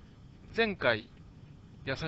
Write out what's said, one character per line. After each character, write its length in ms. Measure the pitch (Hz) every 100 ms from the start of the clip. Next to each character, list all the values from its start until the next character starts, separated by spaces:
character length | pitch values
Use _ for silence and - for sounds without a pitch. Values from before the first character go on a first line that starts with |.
| - - - - - -
前 180 | 226 180
回、 320 | 131 110 - - - - - - - - -
優 100 | 135